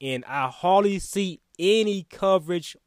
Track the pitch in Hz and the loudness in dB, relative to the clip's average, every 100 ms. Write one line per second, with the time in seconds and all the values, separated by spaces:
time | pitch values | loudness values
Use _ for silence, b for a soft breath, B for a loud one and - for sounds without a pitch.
0 | 135 127 127 139 127 - 175 196 202 190 | -6 -6 -6 -4 -4 -2 2 4 4 -2
1 | - 202 190 160 _ - 185 220 214 196 | -4 -4 -4 -6 _ -2 2 4 2 -2
2 | - - 190 185 156 175 - - | -6 -2 2 2 0 -6 -6 -18